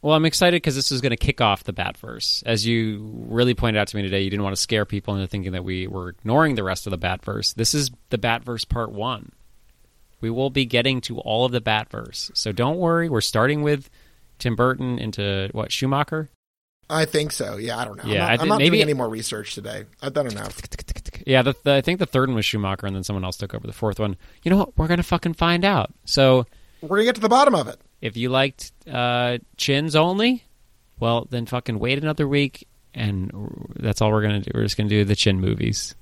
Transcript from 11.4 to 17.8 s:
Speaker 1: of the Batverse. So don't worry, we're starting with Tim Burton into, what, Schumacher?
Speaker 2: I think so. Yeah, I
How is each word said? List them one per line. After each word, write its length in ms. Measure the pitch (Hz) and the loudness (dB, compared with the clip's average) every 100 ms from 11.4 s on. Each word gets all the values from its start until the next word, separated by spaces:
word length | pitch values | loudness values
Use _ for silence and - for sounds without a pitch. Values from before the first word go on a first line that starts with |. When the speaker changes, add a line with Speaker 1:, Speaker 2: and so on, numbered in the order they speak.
| 127 | 2
Speaker 1:
of 60 | |
the 100 | 123 | 0
Batverse. 680 | 113 107 - 107 113 - - | 0 0 -2 -10 -12 -10 -6
So 180 | - 110 | -4 -4
don't 240 | 98 123 170 | 0 0 2
worry, 320 | 175 165 165 | 2 2 2
we're 100 | 123 | 0
starting 400 | - 110 123 151 | 0 2 2 2
with 280 | 147 147 139 - - _ - _ | 0 -2 -4 -20 -20 _ -20 _
Tim 180 | 123 117 | -4 2
Burton 440 | 123 127 127 123 | 2 2 -4 -4
into, 500 | 117 - 101 98 95 | -6 -4 -2 -2 -4
what, 200 | - 107 | -6 -6
Schumacher? 580 | - 135 139 147 156 156 _ _ _ _ _ _ | -2 0 0 -2 -4 -6 _ _ _ _ _ _
Speaker 2:
I 140 | 156 156 | -2 0
think 260 | 156 151 | 0 -2
so. 240 | - 110 104 | -4 -6 -6
Yeah, 200 | 113 | -6
I 80 | 113 | -4